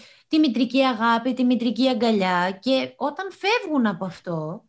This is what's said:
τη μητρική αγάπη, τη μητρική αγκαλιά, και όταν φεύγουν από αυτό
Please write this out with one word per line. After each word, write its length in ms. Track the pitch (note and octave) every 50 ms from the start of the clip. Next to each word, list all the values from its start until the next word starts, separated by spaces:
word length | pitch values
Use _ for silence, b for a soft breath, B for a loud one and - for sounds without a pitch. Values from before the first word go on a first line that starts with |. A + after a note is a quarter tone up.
| B B B B B B
τη 100 | - D#4+
μητρική 460 | D#4 D4+ G#3+ A3+ C4+ - - C4+ C4+
αγάπη, 500 | C4 B3 G#3 A3+ A#3 A#3 A#3 A#3 C4 B3+
τη 100 | - B3+
μητρική 440 | B3 B3+ A3 A#3 B3 G#3+ G3+ C4 C4
αγκαλιά, 640 | B3+ A3 A#3+ A#3 A3 G#3 F#3 F#3 F3+ F3 F3 F#3 F#3+ F#3+
και 320 | - B3+ C4 C4 B3+ B3+ -
όταν 320 | - A#3 C#4+ C#4+ - F#4+ G4 F4
φεύγουν 540 | - - F#4+ A4+ A#4+ G#4 F4 D4+ C#4 A#3+
από 180 | G#3+ G3 E3 F#3+
αυτό 600 | F#3 E3 - - - E3+ D#3+ D#3 D#3 E3+ A3+ -